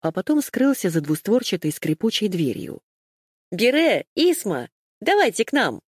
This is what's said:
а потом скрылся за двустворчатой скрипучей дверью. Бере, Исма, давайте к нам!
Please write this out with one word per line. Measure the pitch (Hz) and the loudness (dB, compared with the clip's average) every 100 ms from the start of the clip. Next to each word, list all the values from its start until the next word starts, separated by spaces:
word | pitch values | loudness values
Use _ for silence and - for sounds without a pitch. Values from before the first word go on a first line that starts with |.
а | 165 | -4
потом | 160 - 302 | -4 0 0
скрылся | - - 269 262 190 | 0 2 2 2 0
за | 160 | -2
двустворчатой | 147 156 - 240 240 170 156 | 0 -4 2 0 0 -4 -4
скрипучей | 147 160 156 226 - 208 | -4 -4 -2 -2 -2 -2
дверью. | 180 147 107 - - _ _ _ _ _ _ _ | 0 -2 -2 -8 -14 _ _ _ _ _ _ _
Бере, | 180 233 277 330 180 - | 0 2 4 2 2 -2
Исма, | - 339 320 220 147 117 _ _ _ | 0 2 2 -2 -4 -6 _ _ _
давайте | 220 403 320 - | 0 4 2 2
к | 226 | -2
нам! | 294 196 113 _ | 0 0 -2 _